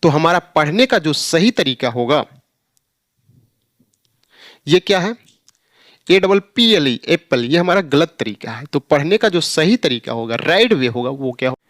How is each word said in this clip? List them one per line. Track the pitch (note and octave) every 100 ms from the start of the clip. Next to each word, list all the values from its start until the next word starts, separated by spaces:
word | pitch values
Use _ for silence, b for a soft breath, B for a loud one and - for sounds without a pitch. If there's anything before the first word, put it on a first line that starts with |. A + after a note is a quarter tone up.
तो | F3
हमारा | D3 E3 F3
पढ़ने | - - D3+ F3+ B3+
का | A#3
जो | D#3
सही | D3 - E3 G3
तरीका | B3 D#3 B2+ B2+
होगा, | A#2 A#2+ D3 - _ _ _ _ _ _ _ _ _ _ _ _ _ _ _ _ _ _ _ _ b b b -
ये | E3+
क्या | - F#3+
है? | F3+ A#3 _ _ _ _ b b b b _
ए | F#3
डबल | F#3 G3
पी | G3 - A#3
एल | G#3 C#3+
ई, | A#2 -
एप्पल, | E3+ _ C3 A#2+
ये | D#3+
हमारा | F3 F3+
गलत | E3+ C#3+ D#3+ _
तरीका | - G#2 -
है। | A2+ C#3+
तो | D3
पढ़ने | - D3 C#3+ G#3
का | A3+
जो | F3
सही | D#3+ - D#3 A#3+
तरीका | D#3 B2 -
होगा, | A#2 A2+ A#2
राइट | - F3+ A#3+
वे | G3+ B2+
होगा, | A#2+ B2
वो | C#3 C3+
क्या | B2 B2+
हो- | B2+